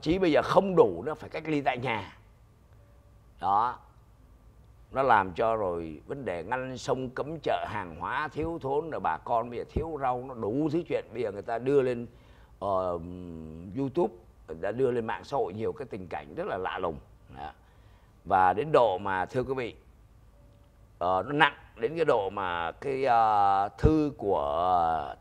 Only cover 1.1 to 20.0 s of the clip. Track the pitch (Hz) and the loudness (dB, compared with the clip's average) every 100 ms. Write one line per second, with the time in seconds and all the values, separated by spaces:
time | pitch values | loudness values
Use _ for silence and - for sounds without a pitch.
1.1 | 165 98 160 156 147 139 123 127 107 90 | -8 -10 -8 -2 0 0 0 -2 -4 -6
2.1 | - - _ - _ _ - - - - | -16 -20 _ -20 _ _ -20 -20 -20 -20
3.1 | - - - 92 101 120 - - - - | -20 -20 -6 2 2 2 -2 -14 -20 -20
4.1 | - - - - - - - - 127 135 | -20 -20 -20 -20 -20 -20 -20 -8 0 6
5.1 | 107 95 87 113 110 95 85 80 76 90 | 6 4 0 0 2 0 -2 -6 -10 -10
6.1 | 139 110 85 92 127 131 123 - 131 127 | -8 -6 -6 -4 -6 -6 -6 -4 -2 -4
7.1 | - 131 160 - 90 87 107 90 82 90 | -6 -8 -6 -2 -2 -2 -6 -8 -8 -6
8.1 | 131 151 139 165 165 131 143 160 107 87 | -4 -4 -4 -6 -6 -2 -2 -2 -4 -4
9.1 | 80 - 120 120 117 80 143 165 147 131 | -4 0 -2 -2 -6 -6 -4 -4 -2 -2
10.1 | 127 131 117 104 135 156 165 160 120 - | -2 -4 -4 -2 0 0 0 0 -4 -4
11.1 | 120 107 98 107 117 131 143 127 120 120 | -6 -4 -6 -6 -4 2 4 4 0 -8
12.1 | - - - - - 98 95 90 87 87 | -14 -20 -20 -20 -6 0 0 0 -2 -6
13.1 | 90 87 80 80 82 95 110 135 139 208 | -12 -12 -12 -12 -12 -8 -4 -2 0 -2
14.1 | - - - - 80 92 117 127 123 113 | -4 -20 -20 -14 -8 -4 0 0 0 -2
15.1 | 90 - 139 95 107 110 - 127 107 87 | -6 -4 -2 -2 -4 -4 -6 -8 -12 -8
16.1 | 78 73 101 185 98 87 92 90 73 - | -10 -8 -10 -6 -4 -4 -2 -4 -4 -12
17.1 | - - 65 73 - _ - - - - | -20 -20 -14 -14 -14 _ -20 -20 -20 -20
18.1 | - 85 95 92 98 156 143 113 92 101 | -12 0 4 6 4 4 4 4 2 -2
19.1 | 95 90 131 123 131 113 - - - | -2 -2 -4 -4 -4 -6 -10 -20 -20